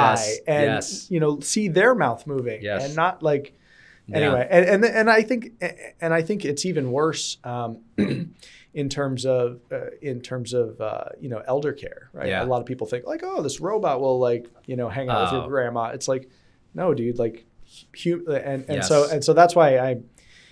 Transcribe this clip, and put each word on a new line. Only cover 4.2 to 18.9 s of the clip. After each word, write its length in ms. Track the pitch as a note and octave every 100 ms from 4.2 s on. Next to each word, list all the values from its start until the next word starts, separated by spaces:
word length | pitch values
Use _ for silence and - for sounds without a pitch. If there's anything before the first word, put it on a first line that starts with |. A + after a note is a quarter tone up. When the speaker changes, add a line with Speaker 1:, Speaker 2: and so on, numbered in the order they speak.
| D3 B2+ B2+
Speaker 1:
And, 160 | F3 F3+
and, 180 | G3
and 240 | A3+ A3 A3
I 140 | A3
think, 300 | A3 B3 A#3+ - F3 D#3+ - -
and 120 | E3
I 100 | E3
think 220 | D#3+ D#3
it's 200 | C#3+ D3 F#3
even 240 | E3 C3
worse, 460 | B2+ D#3 D#3 - -
um, 380 | B2 B2 A#2+ A2+ - -
<clears throat> 380 | G3 C3+ - - - - _
in 140 | D3+ C#3+
terms 360 | - C#3 B2+
of, 360 | B2+ B2+ A#2+ B2 _
uh, 200 | C3 - -
in 200 | D3 B2
terms 320 | A#2+ B2+ A#2
of, 260 | B2 A2+ A2
uh, 240 | A2 - - -
you 80 | D3
know, 120 | A2+ -
elder 260 | C3+ D3
care, 380 | C#3 - - -
right? 140 | - C3
Speaker 2:
Yeah. 120 | F#2+
Speaker 1:
A 40 | A#2+
lot 120 | B2
of 80 | A#2+
people 220 | C3 A2
think, 180 | B2 -
like, 140 | D#4+
"Oh, 200 | F4+ F#4+
this 180 | D3 -
robot 400 | D#3+ G#3+ F#3 C3+
will, 180 | C3+ B2+
like, 300 | B2 A#2+ A#2+ - -
you 80 |
know, 140 | B2+ A#2
hang 200 | G2+ B2+
out 140 | A2+
with 100 | F#2+
your 80 | C3
Speaker 2:
Oh. 40 | B2+
Speaker 1:
grandma." 420 | C#3 A#2+ A#2+ A2+
It's 180 | C3+ -
like, 200 | C3 C3 _ _ _ _
"No, 200 | D#3+ F3+
dude, 240 | C3+ A#2 A#2+
like, 260 | A#2 - - _ - - - -
hu-," 220 | E3+ E3+ E3+
and, 320 | C#3 C3+ C3+ C3
and 160 | C#3+
so, 180 | F#2